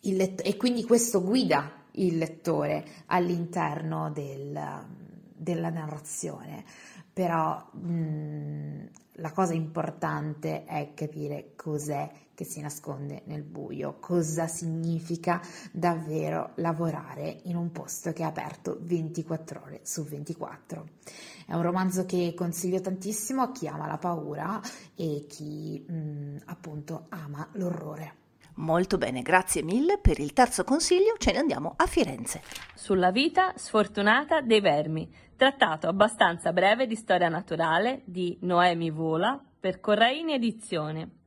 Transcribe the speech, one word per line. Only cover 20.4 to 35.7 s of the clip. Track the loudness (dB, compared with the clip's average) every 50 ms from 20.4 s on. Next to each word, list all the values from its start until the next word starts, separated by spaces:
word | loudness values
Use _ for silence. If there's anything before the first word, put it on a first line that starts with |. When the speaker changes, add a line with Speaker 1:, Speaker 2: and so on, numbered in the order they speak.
| -8 -10 -10 -14 _ _ -12 -12 -12 -16 _ _ _ -20 -18 -18 -18 -18 -20 -20 -12
Speaker 1:
È | -6 -2
un | 0
romanzo | 0 2 2 2 2 2 2 0 -2
che | 0 0 0 0 0 0
consiglio | -2 -4 -4 -4 -2 -2 0 0 0
tantissimo | 0 -2 -6 -4 -4 -6 -6 -4 -4 -4 0 0 0
a | -2 -2
chi | -6 -8 -6
ama | -6 -6 -6
la | -4 -6 -4
paura | -2 -2 -2 -2 -4 -6 -6 -4 -4 -4 -4 -6 -8 -10 -14 -14 -20 -20 _
e | -6 -4 -4 -2 -4 -6 -10
chi, | -14 -14 -12 -10 -10 -10 -8 -8 -8 -10 -10 -8
mm, | -8 -6 -6 -6 -8 -8 -10 -10 -10 -12 -12
appunto | -14 -14 -14 -12 -12 -10 -10 -10 -8 -10 -10 -10 -12
ama | -12 -12 -10 -10 -10 -10 -12 -10 -6
l'orrore. | -4 -2 -2 -2 -4 -6 -8 -10 -10 -12 -14 -16 _ _ _ _ _ -20 -18 -10 -6
Speaker 2:
Molto | 0 2 4 4 4 4 2 2
bene, | 2 0 -2 -4 0
grazie | 4 4 4 6 4 -2 -2 0
mille. | 0 2 2 4 4 2 6
Per | 6 6 6 6
il | 2 -2 6
terzo | 6 6 6 6 0 2
consiglio | 2 2 2 4 4 6 6 6 6 4
ce | 4 2 2 2
ne | 4
andiamo | 2 2 2 0 -2 -6 2
a | 2 2
Firenze. | 4 4 2 2 2 0 -6 -6 -6 -6 -8 -10 -14 -16 -16 -16 -16 -18
Speaker 3:
Sulla | -18 -2 2 2 4 6 4
vita | 4 4 2 2 4 4 2 2 2
sfortunata | -4 -12 0 2 2 2 4 2 2 4 6 6 6 4 2 2 2 4
dei | 6 6 6
vermi, | 8 6 4 4 2 0 -2 -4 -4 -6 -12 -20 -20 -20 0
trattato | 4 4 4 6 6 4 4